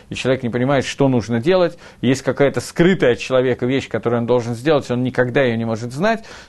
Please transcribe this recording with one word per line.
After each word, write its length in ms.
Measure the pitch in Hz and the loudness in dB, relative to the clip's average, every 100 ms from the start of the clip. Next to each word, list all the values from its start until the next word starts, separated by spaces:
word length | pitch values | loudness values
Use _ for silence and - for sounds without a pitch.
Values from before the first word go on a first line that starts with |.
| - | -12
и 60 | - | -4
человек 280 | 123 131 | -2 -2
не 60 | 120 | -2
понимает, 360 | 120 127 139 - | -2 0 0 0
что 220 | - 139 | 0 2
нужно 320 | 123 98 120 | 2 0 -2
делать, 380 | 113 - 175 - - - | 2 2 0 -2 -18 -4
есть 200 | 117 131 | 0 0
какая-то 400 | - - 139 123 | -2 2 2 0
скрытая 520 | - - 170 185 135 | -4 2 2 4 2
от 60 | 110 | 2
человека 460 | - 131 131 120 127 | 0 0 2 0 0
вещь, 240 | 135 - | -2 -2
которую 320 | 113 117 117 | -4 -2 0
он 60 | 117 | 2
должен 260 | 123 117 | 0 0
сделать, 360 | 113 135 147 - | -2 0 0 0
он 120 | 123 | -2
никогда 380 | 127 123 123 143 | -2 0 0 2
ее 160 | 131 113 | 0 0
не 80 | 113 | -2
может 260 | 113 120 | -4 -6
знать, 320 | 131 208 135 - - | -2 -2 -2 -8 -20